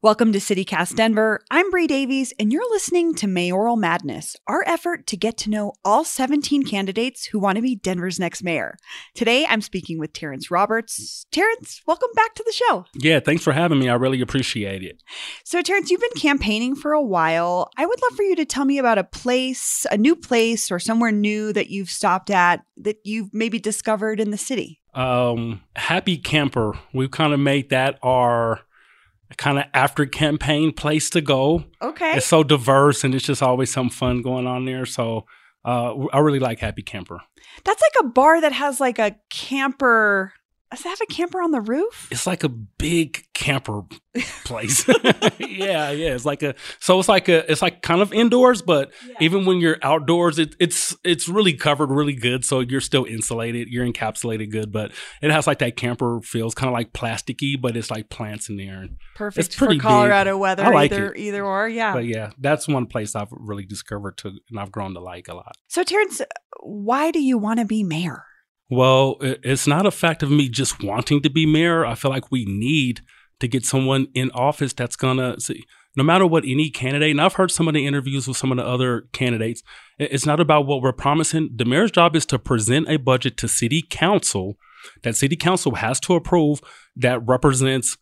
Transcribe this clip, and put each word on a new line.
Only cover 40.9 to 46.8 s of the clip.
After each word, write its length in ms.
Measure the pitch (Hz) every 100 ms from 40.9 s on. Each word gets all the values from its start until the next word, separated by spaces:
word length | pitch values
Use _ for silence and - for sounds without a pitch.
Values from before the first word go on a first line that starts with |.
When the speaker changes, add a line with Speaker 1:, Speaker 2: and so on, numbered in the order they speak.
| 381
Speaker 1:
a 120 | 427
camper 280 | - 349 370
on 100 | 339
the 100 | 285
roof? 460 | 208 262 427 - -
Speaker 2:
It's 160 | 120 -
like 160 | 180
a 60 | 156
big 760 | 120 107 _ 151 170 156 - _
camper 500 | - - 135 - 104 90 - _ 240 - -
place. 440 | - 117 - 135 -
<laughs> 80 | 247
Speaker 1:
<laughs> 360 | 254 - - -
Speaker 2:
Yeah, 520 | 277 190 196 170 147
yeah. 220 | 147 160
It's 120 | 127 131
like 180 | 143
a, 100 | 147 127 - -